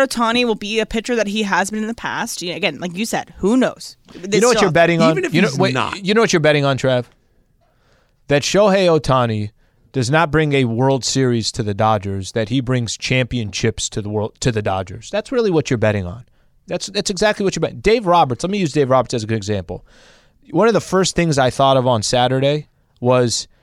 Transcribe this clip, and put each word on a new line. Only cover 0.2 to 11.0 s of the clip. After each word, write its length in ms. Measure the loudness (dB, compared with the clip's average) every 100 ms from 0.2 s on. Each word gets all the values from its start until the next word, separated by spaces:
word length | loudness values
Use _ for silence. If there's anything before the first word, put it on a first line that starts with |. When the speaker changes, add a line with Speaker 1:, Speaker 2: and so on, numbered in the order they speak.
| 0 0
Speaker 1:
will 120 | 0 -2
be 240 | -4 -4
a 60 | -2
pitcher 280 | -4 -2
that 140 | -2 -2
he 160 | -2
has 260 | 0 0 0
been 100 | -4
in 60 | -6
the 60 |
past. 480 | -6 -8 -6 -8 -8
You 80 | -8
know, 60 | -4
again, 240 | -4 -4
like 140 | -8 -8
you 100 | -6
said, 260 | -6 -8 -4
who 180 | 0 2
knows? 400 | 0 -2 -18 -20 _
Speaker 2:
You 60 | -16 -2
Speaker 1:
This 140 | 2
Speaker 2:
know 60 | 4
what 80 | 4
you're 80 | 4
Speaker 1:
job 60 |
Speaker 2:
betting 260 | 4 4 4
on? 120 | 2
Speaker 3:
Even 120 | 2
if 80 | 0
Speaker 2:
You 100 | 2
know, 60 | 0
Speaker 3:
he's 100 | 2
Speaker 2:
wait, 160 | 0
Speaker 3:
not. 300 | 0 -2 -4
Speaker 2:
you 80 | -2
know 80 | 2
what 120 | 2
you're 80 | 2
betting 240 | 2 2
on, 120 | 2 0
Trav? 280 | 0 0 -2 _ _ _ _ _ _ _ _ _ _ _ -2
That 140 | 0
Shohei 440 | 2 2 4 4 4
Ohtani 640 | 2 2 2 2 -2 -6 _ _ _ _
does 180 | -4 0
not 200 | 2 2
bring 240 | 2 2
a 100 | 2
World 400 | 0 0 0 0